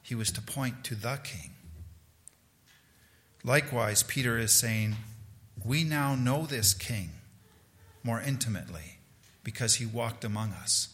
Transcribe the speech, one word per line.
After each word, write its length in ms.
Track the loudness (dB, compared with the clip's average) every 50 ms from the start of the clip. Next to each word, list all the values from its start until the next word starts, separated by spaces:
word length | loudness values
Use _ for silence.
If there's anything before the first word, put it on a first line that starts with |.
he 140 | _ -4 -4
was 160 | 0 0 0
to 100 | -2 -2
point 420 | -6 -6 -4 -2 -2 -2 -4 -6 -8
to 100 | -6 -6
the 220 | -4 -2 -4 -4
king, 340 | -4 -6 -10 -10 -10 -12 -14 -16 -18 -18 -18 -16 -14 -16 -16 -18 -20 -20 _ _ _ _ -20 _ _ _ _ _ _ _ -20 -20 -20 _ _ _ _ -20 _ _ _ _ _ _ _ 2
likewise, 580 | 4 4 4 4 2 0 2 2 4 4 2
Peter 380 | 2 2 0 2 2 2 2 2
is 120 | 4 6
saying, 460 | 6 6 6 4 2 2 2 2 0 -2 -6 -10 -14 -16 -16 -18 -18 -20 -20 -18 -14 -8 -2
"We 200 | 0 2 2 2
now 320 | 2 2 2 2 2 2
know 320 | 2 4 4 2 2 0
this 260 | -2 0 4 4 4 4
king 380 | 2 -2 -4 -4 -4 -4 -6 -8 -12 -18 -20 -20 -20 -20 -20 -20 -20 -20 _ _ -20 -20 -20 -20 -6 -2
more 160 | -2 -2 0
intimately 800 | 0 -2 0 0 0 0 -2 -2 -4 -8 -10 -10 -10 -12 -16 -20 -20 -20 -20 -20 -20 -20 -20 _ -8
because 320 | -8 -4 0 2 2 4
he 100 | 2 2
walked 400 | -4 -2 -2 -2 -2 -4 -4 -4
among 260 | -2 -2 -2 -2 -4 -4
us." 360 | -6 -2 0 0 0 0 -2